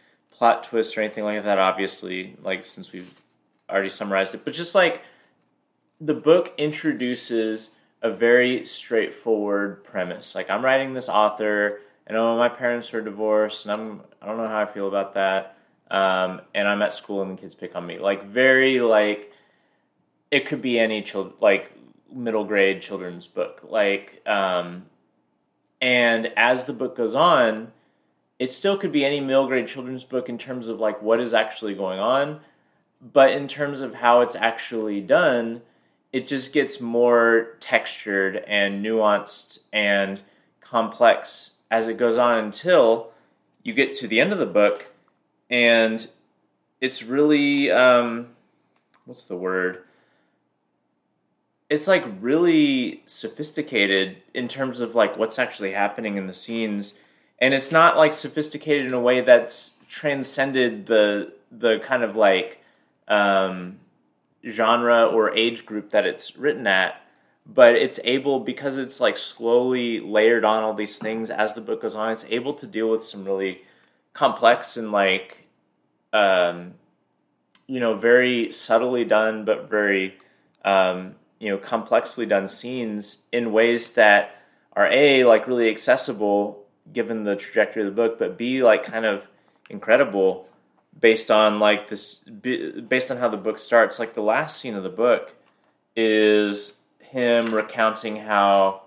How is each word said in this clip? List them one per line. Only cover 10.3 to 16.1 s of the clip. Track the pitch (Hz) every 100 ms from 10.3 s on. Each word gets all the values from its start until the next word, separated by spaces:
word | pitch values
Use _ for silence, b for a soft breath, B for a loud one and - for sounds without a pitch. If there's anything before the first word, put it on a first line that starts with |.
| -
Like, | 92
I'm | 104
writing | 131 135 135
this | 131 -
author, | 101 104 - 107 104 104 104 B B -
and, | 110
oh, | 117 117
my | 120
parents | - 123 120 117
are | 113
divorced, | 107 101 107 107 107 - 104
and |
I'm, | 107 110 101 - _
I | 101
don't | 113
know | 110
how | 107
I | 104
feel | 104 98
about | 98 98
that. | 98 98 95 95 b b b _
Um, | 95 95